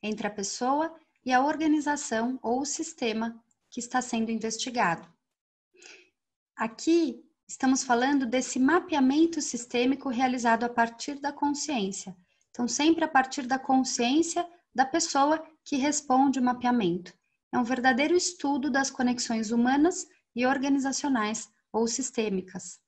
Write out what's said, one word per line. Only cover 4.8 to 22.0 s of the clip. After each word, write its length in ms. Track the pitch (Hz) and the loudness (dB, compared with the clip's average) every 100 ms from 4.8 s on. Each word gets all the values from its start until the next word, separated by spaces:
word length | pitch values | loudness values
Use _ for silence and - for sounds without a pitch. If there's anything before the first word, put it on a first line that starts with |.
| 196 165 - _ _ _ _ _ _ _ - - _ _ _ _ _ - | 0 0 -6 _ _ _ _ _ _ _ -20 -20 _ _ _ _ _ -8
Aqui, 680 | 226 226 - 339 311 233 _ _ _ | -8 -4 2 2 2 -4 _ _ _
estamos 380 | - 262 262 | -2 0 2
falando 420 | - 240 262 285 254 | 2 2 4 2 2
desse 320 | 254 254 254 | 0 -2 2
mapeamento 840 | 262 339 339 302 262 285 330 330 | 4 4 2 2 4 4 4 2
sistêmico 680 | - 233 - 240 247 269 269 | -4 -6 -4 0 0 0 -2
realizado 560 | 233 262 254 233 226 | 0 0 2 2 2
a 40 | 240 | 2
partir 520 | 240 233 233 - 277 | 0 0 0 -10 -6
da 120 | 277 | -8
consciência. 840 | 285 294 285 - 269 196 190 - 180 _ _ _ | -2 -2 -2 -4 -2 -4 -6 -12 -16 _ _ _
Então, 160 | - 240 | -6 -4
sempre 380 | - 302 330 | 2 2 4
a 40 | 311 | 0
partir 380 | 262 262 - 247 | -2 -4 -6 -4
da 140 | 262 | -4
consciência 840 | - 262 254 - 240 285 330 - 349 - _ | 2 2 2 -2 0 2 0 -2 -6 -10 _
da 100 | - | -2
pessoa 560 | 392 339 330 285 277 320 320 _ | 0 0 0 2 2 2 -4 _
que 120 | - 285 | -6 -2
responde 640 | 285 294 - 262 277 262 | 0 -2 0 2 4 2
o 20 | |
mapeamento. 720 | 247 247 247 240 190 175 180 _ _ _ _ | 0 0 0 2 2 -2 -6 _ _ _ _
É 60 | - | -2
um 40 | |
verdadeiro 540 | 233 254 254 240 302 349 | 0 2 2 2 4 2
estudo 560 | - - 285 285 285 | 2 -4 -2 -2 0
das 180 | 262 262 | 0 0
conexões 640 | - 247 247 - 226 214 | 0 0 0 -2 -4 -2
humanas 560 | 233 240 277 311 370 - _ _ | 2 2 4 4 2 -10 _ _
e 100 | - | 0
organizacionais 1040 | 247 269 277 277 262 262 294 262 208 220 - _ _ | 0 2 2 2 0 -2 -2 0 0 -4 -10 _ _
ou 140 | 214 226 | -2 -2
sistêmicas. 920 | 233 | -2